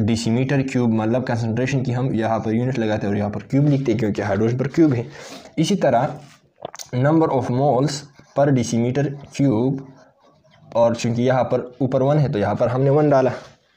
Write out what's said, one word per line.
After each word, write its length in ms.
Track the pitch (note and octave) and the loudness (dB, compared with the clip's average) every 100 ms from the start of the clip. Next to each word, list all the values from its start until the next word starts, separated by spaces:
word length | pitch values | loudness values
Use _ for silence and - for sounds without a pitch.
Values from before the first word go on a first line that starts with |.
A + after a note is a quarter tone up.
decimeter 600 | G#2+ A2+ A2+ A#2 C3 C#3 C3+ | 0 0 0 0 0 0 0
cube, 160 | B2+ A#2+ | 0 0
मतलब 380 | A2 A2 B2 A#2+ | 0 0 -2 -2
concentration 560 | A#2+ A#2 A2+ C3 C#3+ | -4 -2 -2 0 -2
की 100 | C3 | -2
हम 200 | B2 C3+ | -2 -2
यहाँ 240 | A2 A2 A2 | -2 -2 -2
पर 140 | G#2 | -2
unit 240 | A2 B2 B2 | -2 -2 -2
लगाते 280 | A2 G#2 G#2 | -2 -2 -2
हैं 60 | |
और 60 | G#2 | -2
यहाँ 120 | G2+ | -4
पर 120 | G2+ - | -6 -2
cube 180 | C3+ D3 | 0 2
लिखते 240 | C3+ C#3 | 2 0
हैं 60 | - | 0
क्योंकि 220 | A2 - | -2 -2
hydrogen 360 | G2+ G2 A2+ B2 | -2 0 0 0
पर 100 | C#3+ | -2
cube 240 | E3 D#3 | 2 2
है। 140 | B2 - - - - - - | 2 -6 -12 -18 -18 -14 -4
इसी 180 | D#3+ G3 | -2 0
तरह 420 | D#3+ - - - - - _ _ - - - | 2 2 0 -6 -18 -20 _ _ -18 -16 -8
number 340 | B2 C3+ D#3+ D#3 | 0 2 4 2
of 180 | C3+ - | 0 -2
moles 440 | B2 C#3+ A#2+ D3 - - _ - - | 0 2 2 0 -4 -12 _ -8 0
per 80 | C#3 C3 | 2 2
decimeter 480 | A2+ A#2 A#2+ C3+ C#3 - - - | 2 0 0 0 -2 -4 -16 -2
cube, 440 | C#3 G#2+ C3 C3+ - - - _ _ _ _ _ - A2 | 0 2 0 -2 -10 -20 -20 _ _ _ _ _ -6 2
और 180 | A#2 A2+ | 2 2
चूँकि 260 | A#2+ A#2 | -2 0
यहाँ 200 | B2 B2+ | 2 2
पर 320 | A#2 B2+ - - | 0 -2 -4 -4
ऊपर 200 | B2+ C3+ | -2 0
वन 160 | C3+ D3+ | 2 2
है 120 | C3 | 2
तो 60 | G#2 | 0
यहाँ 160 | G2+ G#2 | 0 0
पर 120 | A#2+ | 0
हमने 220 | B2+ C3+ | 2 2
वन 200 | C#3+ D3+ | 4 4
डाला, 200 | C3+ B2+ A2+ - - _ | 4 2 -2 -14 -20 _